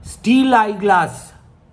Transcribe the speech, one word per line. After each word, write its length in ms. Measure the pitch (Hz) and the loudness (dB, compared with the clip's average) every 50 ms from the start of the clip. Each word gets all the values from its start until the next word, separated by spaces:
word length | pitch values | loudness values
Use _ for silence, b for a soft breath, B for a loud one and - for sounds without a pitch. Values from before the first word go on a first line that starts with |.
| - | -20
স্টিল 480 | - - - - 214 254 262 262 262 254 | -18 -18 -4 0 2 2 2 4 4 2
আইগ্লাস 760 | 226 214 208 208 185 202 202 185 175 160 120 - - - - - - - - _ _ _ _ | 2 2 0 -4 -2 0 2 2 2 0 -2 -6 -12 -18 -20 -20 -20 -20 -20 _ _ _ _